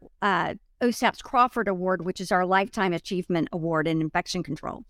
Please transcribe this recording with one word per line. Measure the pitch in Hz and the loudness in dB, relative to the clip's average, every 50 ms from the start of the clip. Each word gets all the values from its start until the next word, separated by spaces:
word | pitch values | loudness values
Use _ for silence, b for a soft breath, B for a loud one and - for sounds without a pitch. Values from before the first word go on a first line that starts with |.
| - - - _ | -8 -18 -10 _
uh, | 208 202 190 170 165 156 - - - _ _ _ | 0 0 2 2 0 -2 -4 -8 -14 _ _ _
osap's | - 247 233 - 247 214 - - | 0 0 0 2 0 0 0 -2
Crawford | - - - 247 240 - - 240 208 202 | -10 0 4 4 4 4 2 0 0 0
Award, | 190 180 180 185 185 175 165 | 0 0 0 0 0 0 -2
which | 185 185 - | -6 -6 -6
is | 185 - 202 | -2 0 2
our | 180 185 | 2 4
Lifetime | 180 185 190 202 - - 220 190 185 | 4 4 2 2 0 0 0 2 2
Achievement | 170 175 - - 196 180 180 - 180 165 151 - - | 2 0 -2 -4 -4 -4 -2 0 0 0 0 0 -2
Award | 175 156 170 165 156 151 | -4 -2 0 0 2 2
in | 165 160 160 | 2 2 0
infection | 160 156 - 175 - - - 180 165 | 0 0 0 -2 -2 -2 -4 -6 -4
control. | - - - - - - - 247 | -4 -8 -6 -6 -8 -10 -10 -14